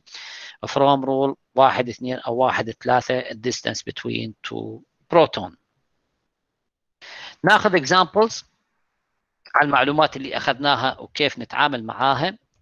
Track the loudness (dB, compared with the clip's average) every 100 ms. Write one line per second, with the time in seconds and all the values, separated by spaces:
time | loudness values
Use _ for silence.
0 | -10 -20 -18 -18 -18 -14 -6 2 4 4
1 | 2 0 0 -4 _ 4 4 4 -4 -6
2 | -8 -8 -6 0 0 0 -6 -6 0 0
3 | 2 -4 -4 -6 -6 -4 -4 -6 -10 -10
4 | -8 -6 -8 -10 -10 -10 -10 -14 _ _
5 | _ 4 4 0 -10 -14 _ _ _ _
6 | _ _ _ _ _ _ _ _ _ _
7 | -20 -18 -20 -4 4 4 4 2 4 2
8 | 4 2 0 0 -16 _ _ _ _ _
9 | _ _ _ _ _ 0 2 2 2 2
10 | 0 0 -8 -4 -2 0 0 0 0 -4
11 | -12 -2 -2 -2 -8 0 0 0 -8 -2
12 | 0 0 -2 -6 _ _